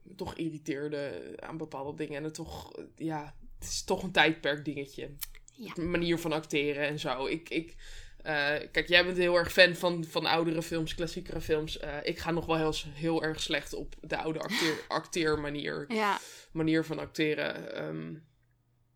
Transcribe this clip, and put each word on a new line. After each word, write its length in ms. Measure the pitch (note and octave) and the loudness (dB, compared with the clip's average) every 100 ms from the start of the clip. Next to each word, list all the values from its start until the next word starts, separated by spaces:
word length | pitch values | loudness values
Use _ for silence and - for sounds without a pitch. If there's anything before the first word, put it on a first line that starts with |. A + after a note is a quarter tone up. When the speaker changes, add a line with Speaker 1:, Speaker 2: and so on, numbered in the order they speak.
Speaker 1:
me 120 | - - | -18 -10
toch 200 | F#3 - | -8 -4
irriteerde 960 | E3 D3+ D#3 C#3 D3+ D3 C#3+ F2 B1+ - | -4 -4 -4 -4 -2 -4 -4 -6 -10 -12
aan 180 | - D#3+ | -10 -8
bepaalde 400 | D#3 C3+ C#3 D#3 | -8 -6 -6 -6
dingen. 200 | D3+ C#3+ | -6 -4
En 60 | |
het 100 | D#3 | -6
toch, 400 | D#3 D#3 - - - | -8 -10 -12 -12 -14
eh, 60 | - - | -14 -8
ja, 400 | D#3+ D#3 D3 - - - | -4 -4 -6 -12 -16 -12
het 80 | - | -8
is 160 | - | -4
toch 200 | - F#3+ | 0 -2
een 80 | F#3+ | 4
tijdperk 540 | F3+ D#3 D#3+ D3 D3 D3 | 6 6 6 0 -2 -2
dingetje. 500 | C#3+ C3+ - C3 C#3+ - - - - | -6 -8 -8 -12 -8 -10 -12 -20 -16
Speaker 2:
Ja. 180 | G#3+ | -10
Speaker 1:
De 80 | - | -6
manier 380 | E3+ F3 E3+ E3 | -2 0 2 2
van 120 | E3 | 0
acteren 560 | D#3 D#3 D3+ C#3+ C#3 D3 | -2 0 0 2 0 -2
en 120 | D3+ | -2
zo. 260 | D3+ B2+ C3+ | -2 -2 -2
Ik, 240 | D#3+ E3 | -4 -4
ik, 260 | - E3 - - - - - | -4 -4 -8 -14 -14 -14 -10
eh, 160 | - D3+ C#3+ D3+ - | -2 0 2 0 0
kijk, 160 | - D#3+ | 0 6
jij 180 | F3 F3+ | 8 8
bent 120 | F3+ | 4
heel 180 | F3 F3 | 6 6
erg 160 | E3 | 6
fan 240 | - F3+ E3+ | 8 8 8
van, 280 | F3+ F3 D#3+ | 2 2 -2
van 200 | E3+ E3 | 0 4
oudere 360 | E3 E3 D#3+ | 4 4 0
films, 340 | E3 E3 D#3+ - | 0 -2 -2 -2
klassiekere 460 | E3 F3+ F3+ E3 | -4 -4 -6 -6
films. 360 | D#3 D#3 D#3 - | 0 0 0 -4
Eh, 160 | D3+ C#3+ | -6 -4
ik 140 | D3 E3 | -4 -2
ga 120 | E3+ | 0
nog 140 | E3 D#3+ | 0 2
wel 120 | D#3+ | 2
heel 160 | D#3 | 4
s-, 140 | D#3 D#3 | 0 -4
heel 340 | C#3+ E3 E3 | -2 0 2
erg 180 | D#3 D#3 | 2 -2
slecht 320 | - D3+ - | -2 -2 -2
op 220 | - D3 - | -6 -8 -10
de 160 | D3+ D#3+ | -6 -4
oude 220 | D#3+ D#3 | -2 -2
acteer-, 460 | - A3 E3 D3 - | -2 0 0 0 -2
Speaker 2:
<laughs> 60 | D#3 | -2
Speaker 1:
acteermanier. 840 | D#3+ - D#3 D3+ D3 D3 - - C#3+ | 0 0 2 2 0 -4 -2 -4 -2
Speaker 2:
Ja. 260 | A3 G#3 G3 - - - | 0 2 0 -4 -16 -8
Speaker 1:
Manier 340 | D#3+ D#3+ D#3+ D#3 | 0 4 4 2
van 140 | D3+ | -4
acteren. 720 | D3 - D#3 D3 D3+ - - - | -4 0 2 2 0 -2 -6 -6
Ehm, 380 | D#3 D#3 D#3+ D#3+ - _ _ _ _ _ _ | -6 -6 -8 -10 -16 _ _ _ _ _ _